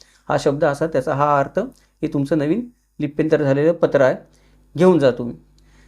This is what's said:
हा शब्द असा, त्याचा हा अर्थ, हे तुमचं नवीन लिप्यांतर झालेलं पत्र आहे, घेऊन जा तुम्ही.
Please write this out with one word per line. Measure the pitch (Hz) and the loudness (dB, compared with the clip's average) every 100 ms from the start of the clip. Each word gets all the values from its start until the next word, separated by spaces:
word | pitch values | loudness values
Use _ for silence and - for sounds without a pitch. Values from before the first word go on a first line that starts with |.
| _ _ - | _ _ -4
हा | 147 | -2
शब्द | 160 143 | 0 0
असा, | 160 139 160 | 0 0 -2
त्याचा | - - | -2 -2
हा | 139 147 143 | 0 2 2
अर्थ, | 139 - 247 - _ - | 0 -4 -8 -10 _ -10
हे | 156 | -6
तुमचं | 151 139 165 | -4 -2 -2
नवीन | 143 196 247 _ _ - | 0 -2 -6 _ _ -8
लिप्यांतर | 147 147 156 151 | -8 -4 0 0
झालेलं | 143 135 156 | 2 2 2
पत्र | 170 - 143 | 2 0 2
आहे, | 131 180 - _ _ _ _ 135 | 2 0 -8 _ _ _ _ 0
घेऊन | 180 170 | 2 4
जा | 139 | 2
तुम्ही. | 120 120 - _ _ _ _ | 0 -6 -10 _ _ _ _